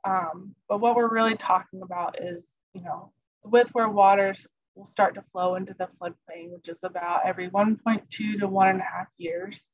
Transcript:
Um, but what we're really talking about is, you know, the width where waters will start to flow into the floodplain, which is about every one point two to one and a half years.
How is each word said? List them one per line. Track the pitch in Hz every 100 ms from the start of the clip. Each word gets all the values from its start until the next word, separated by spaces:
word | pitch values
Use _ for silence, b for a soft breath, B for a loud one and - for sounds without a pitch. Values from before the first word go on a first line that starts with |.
Um, | 196 185 165 175 196 - -
but | 208
what | 233 240
we're | 226
really | 226 226 214
talking | - 185 - 190
about | 180 175 175 -
is, | 175 175 _ _ _
you | 190
know, | 175 151 - _ _ _
the | 208
width | 240 240
where | 247 220
waters | 208 196 202 196 196 - _ _
will | - 196
start | - 196 -
to | _
flow | 185 180 185
into | 185 180
the | 185 _
floodplain, | 175 170 - 170 170
which | 175 170
is | 170
about | 185 180 175 175 185
every | 180 180
one | 196 214 214
point | 233 220 -
two | - 214 202
to | 202
one | 190 190
and | 185
a |
half | 185 175 190 _
years. | 170 170 196 - _